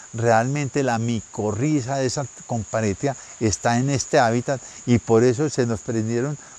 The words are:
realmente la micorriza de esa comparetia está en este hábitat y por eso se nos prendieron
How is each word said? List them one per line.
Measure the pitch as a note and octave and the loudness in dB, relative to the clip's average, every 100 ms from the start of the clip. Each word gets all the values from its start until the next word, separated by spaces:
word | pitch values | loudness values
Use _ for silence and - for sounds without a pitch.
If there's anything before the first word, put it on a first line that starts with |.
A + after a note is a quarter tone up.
| - | -14
realmente | A2+ A#2 A2+ B2 D3 C#3 D3 | -2 2 4 2 -2 -2 -2
la | C3 A#2 | 0 0
micorriza | A#2 A2+ - - G#2 G#2+ D3 D3+ A#2+ C#3 | -2 -4 -6 -4 -4 -2 0 0 -2 -2
de | C3 | -2
esa | D3 C3 - - | -4 -8 -12 -8
comparetia | A#2+ G2+ A2+ A2 F#2 C#3+ B2+ - - | -8 -4 -2 -2 0 -4 -4 -12 -2
está | A2 - A#2+ A#2+ | -2 0 0 0
en | C3+ | 0
este | C#3 - D#3 | -2 0 2
hábitat | A#2 A#2+ A#2+ C3 - - - | 2 2 -2 -6 -8 -8 0
y | A#2+ | 0
por | - A2+ | 4 4
eso | B2 A2+ D3+ | 4 2 -2
se | - A#2+ | 0 -2
nos | A2 | -4
prendieron | - A2+ A2 A#2 C#3 D3 - | -4 -4 -2 -2 -4 -6 -14